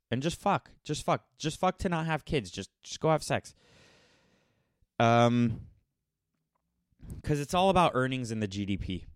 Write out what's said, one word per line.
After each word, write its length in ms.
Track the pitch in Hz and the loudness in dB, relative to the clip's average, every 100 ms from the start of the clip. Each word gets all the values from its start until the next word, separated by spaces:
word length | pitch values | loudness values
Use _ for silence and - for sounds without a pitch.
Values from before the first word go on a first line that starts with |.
| _ | _
And 120 | 120 | -4
just 160 | 156 - | -4 -4
fuck. 320 | 208 180 - _ - | -2 -2 -4 _ -8
Just 180 | 151 | -6
fuck. 220 | - 151 - - | -2 -2 -4 -10
Just 220 | 156 - | -8 -2
fuck 180 | 185 - | -2 0
to 100 | 185 | -2
not 160 | 170 160 | -2 -2
have 180 | 156 | -4
kids. 260 | - 156 95 | -2 -4 -4
Just, 200 | - 98 _ | -8 -12 _
just 180 | - - | -16 -4
go 80 | 160 | 0
have 140 | 156 | 0
sex. 300 | - 120 - - _ _ _ _ _ _ _ _ _ _ _ _ _ - | 0 -4 -6 -18 _ _ _ _ _ _ _ _ _ _ _ _ _ 0
Um, 600 | 117 117 120 120 120 117 - - _ _ _ _ _ _ _ _ _ _ _ _ - - | 4 6 6 4 2 0 -10 -20 _ _ _ _ _ _ _ _ _ _ _ _ -16 -10
'cause 160 | - 147 | -4 -4
it's 120 | 143 | -2
all 160 | 180 190 | 2 4
about 220 | 185 165 | 6 4
earnings 380 | 127 131 131 117 | 4 0 -2 -4
in 80 | 110 | -4
the 80 | 104 | -4
G 180 | 98 98 | -4 -2
D 120 | 98 | -4
P. 280 | - 90 - | -4 -8 -10